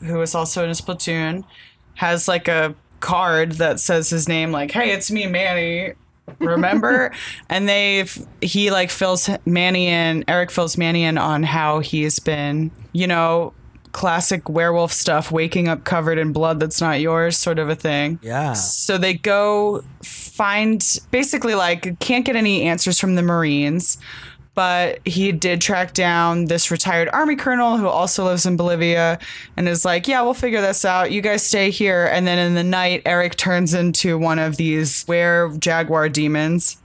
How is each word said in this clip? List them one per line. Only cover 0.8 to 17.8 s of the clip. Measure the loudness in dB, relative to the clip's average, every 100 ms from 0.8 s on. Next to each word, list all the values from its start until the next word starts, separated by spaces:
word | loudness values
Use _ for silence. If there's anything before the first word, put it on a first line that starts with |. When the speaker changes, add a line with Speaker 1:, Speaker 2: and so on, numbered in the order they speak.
Speaker 1:
platoon, | -6 -4 -4 -2 -4 -6 -10 -20 -20 _ _ -4
has, | -2 0 0
like, | 0 0
a | 0 0 -4 _ -10
card | -4 0 2 2 0
that | 0 0 0
says | 0 0 0
his | -2 -2
name, | -2 -2
like, | -4 -4
"Hey, | -2 -2
it's | -2 -2
me, | -4 -2
Manny. | -2 -2 -2 -2 -4 -8 -12 _ _ -20 -6
Remember?" | -2 0 2 2 2 2 0 -6 -14
Speaker 2:
<laughs> | -14 -6
Speaker 1:
And | -2 0
they, | 2 2 0 -2 -6 -12 -8
he, | -4 0 2
like, | 2 0
fills | 0 0 0 0 -2 0
Manny | 2 2 2 2
in, | 2 0 0 0
Eric | 0 0
fills | -2 -2 0
Manny | 0 2
in | 2 0
on | 0 0
how | 0 0 0 0
he's | -2 -2 0 0
been, | -2 -2 -2 -2 -4 -6 -8
you | -2 0
know, | 2 2 0 -2 -8 -20 -20 -14
classic | -4 0 0 0 -2 -2
werewolf | 0 2 2 0
stuff, | 0 0 0 0
waking | -2 0 0 0
up | -2 -2
covered | -2 0 0
in | 0
blood | 0 0 0
that's | 0 0
not | 0 0
yours | 0 2 2 0
sort | 0 0
of | -2
a |
thing. | -2